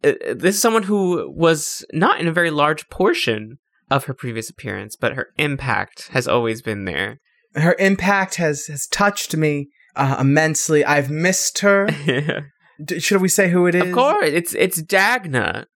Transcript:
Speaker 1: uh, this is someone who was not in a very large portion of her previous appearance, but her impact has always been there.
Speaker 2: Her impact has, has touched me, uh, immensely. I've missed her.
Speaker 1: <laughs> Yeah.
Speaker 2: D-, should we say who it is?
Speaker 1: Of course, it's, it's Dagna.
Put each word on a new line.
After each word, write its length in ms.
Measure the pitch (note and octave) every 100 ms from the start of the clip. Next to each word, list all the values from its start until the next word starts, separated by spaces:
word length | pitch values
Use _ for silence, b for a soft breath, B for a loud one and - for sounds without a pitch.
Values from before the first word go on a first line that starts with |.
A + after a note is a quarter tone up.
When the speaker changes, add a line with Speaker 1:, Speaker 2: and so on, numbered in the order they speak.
Speaker 1:
uh, 80 | D3 - - -
this 180 | E3
is 80 | G3+
someone 220 | A#3 A3+
who 440 | F#3+ G#3 F#3 E3+ D2 D3+
was 480 | E3 D#3 - - -
not 280 | D#3 G#3 G4
in 60 | E3+
a 40 |
very 200 | D#3+ E3+
large 360 | D3 D3 D#3 -
portion 680 | - F#3 F4 - A2 A2 B2+ _ _ _
of 160 | C#3 -
her 80 |
previous 340 | C3 B2+ A2+ A2
appearance, 480 | - A#2 G2 G#2 -
but 200 | A#2 -
her 140 | - -
impact 720 | D3 C#3 C3 F#2+ - - -
has 180 | C3 A#2+
always 340 | B2 A2+ A2+
been 240 | A2 G#2 F#2+
there. 340 | D2+ G2 C3 _ _ _ -
Speaker 2:
Her 200 | E3 F3+
impact 560 | G3 G3 F#3 G3+ F#3+ -
has, 320 | E3 C#3+ -
has 180 | D3 -
touched 500 | - G3+ G3+ - D#3+
me, 340 | D#3 D3 C#3+ b b -
uh, 220 | C3+ C3+
immensely. 640 | C3+ D3 D#3 D#3 - D3+ -
I've 240 | D3 C#3
missed 480 | D3+ F3 F#3 - -
her. 280 | G3+ G3 G3+ G#3
Speaker 1:
<laughs> 80 | D3
Yeah. 360 | B2+ D3 - D3 _ b b
Speaker 2:
D-, 160 | D3 E3+
should 220 | - G3
we 80 | F#3
say 200 | - F#3
who 180 | F3+ F3
it 80 | F3
is? 80 |
Speaker 1:
Of 100 | F3+
course, 340 | F3+ C4+ G#4 D#3
it's, 240 | D#3 E3+
it's 280 | - F#3 E3+
Dagna. 840 | D#3 G3 G3+ B3 F3+ B2+ G2+ - A2+